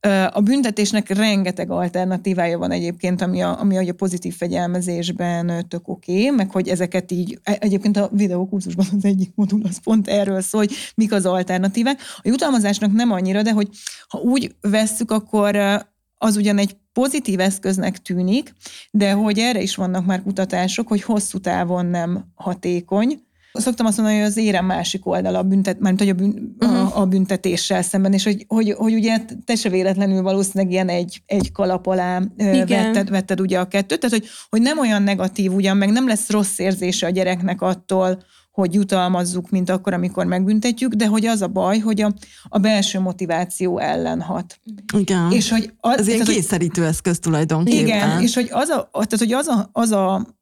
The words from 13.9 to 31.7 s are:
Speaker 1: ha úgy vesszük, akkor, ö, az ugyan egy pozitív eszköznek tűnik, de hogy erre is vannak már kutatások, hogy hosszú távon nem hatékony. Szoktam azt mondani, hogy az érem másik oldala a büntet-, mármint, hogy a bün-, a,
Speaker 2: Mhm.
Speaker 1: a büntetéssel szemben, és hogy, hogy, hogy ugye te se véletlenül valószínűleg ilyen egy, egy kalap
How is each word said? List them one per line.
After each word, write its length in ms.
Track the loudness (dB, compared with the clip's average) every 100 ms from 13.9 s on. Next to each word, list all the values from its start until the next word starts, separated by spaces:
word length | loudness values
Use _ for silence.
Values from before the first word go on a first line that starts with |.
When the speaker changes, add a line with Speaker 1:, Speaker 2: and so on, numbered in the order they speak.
| -16 -14
Speaker 1:
ha 100 | -4
úgy 360 | 0 0 0 -4
vesszük, 500 | 0 2 0 -2 -2
akkor, 440 | -2 0 0 2
ö, 200 | 2 2 0 -2 _ _ _
az 200 | 0 2
ugyan 220 | 2 2
egy 180 | 0 -4 _
pozitív 480 | -2 0 0 -2 0
eszköznek 580 | 0 0 -2 -2 -2 -6
tűnik, 500 | -6 -2 0 0 -2 _ -20 -20 -4
de 220 | 2 2
hogy 260 | 2 2 2
erre 240 | 2 0
is 120 | -2 -2
vannak 300 | -2 -2 0
már 160 | -2
kutatások, 680 | -2 -4 -2 0 -2 -2 -2
hogy 140 | -2
hosszú 360 | 0 -2 -2 -4
távon 480 | -2 -2 0 -2 -2
nem 380 | -2 -2 -4 -8
hatékony. 840 | _ -8 -6 -4 -4 -2 0 0 -2 _ _ _
Szoktam 340 | -4 -2 0 0
azt 100 | 2
mondani, 220 | 2 2
hogy 80 | 2
az 80 | 2
érem 300 | 2 2 0
másik 400 | 0 -2 -4 -2
oldala 320 | -2 0 0
a 40 |
büntet-, 360 | 2 2 2 0
mármint, 180 | 0 2
hogy 80 | 2
a 60 |
bün-, 400 | 2 0 -2 -8 0
a, 80 | 2
Speaker 2:
Mhm. 200 | 4 2 2
Speaker 1:
a 60 | 2
büntetéssel 760 | 2 2 0 0 -2 0 0
szemben, 300 | 0 2 2
és 120 | 2
hogy, 200 | 2 -2 0
hogy, 240 | 0 2
hogy 220 | 2 2
ugye 240 | 2 2 0 -2 -14
te 100 | -2
se 140 | 0 2
véletlenül 540 | 2 2 2 2 2
valószínűleg 500 | 2 0 0 0 0
ilyen 160 | 0 0
egy, 340 | -2 -4 -8 _
egy 260 | -2 -2
kalap 340 | 0 0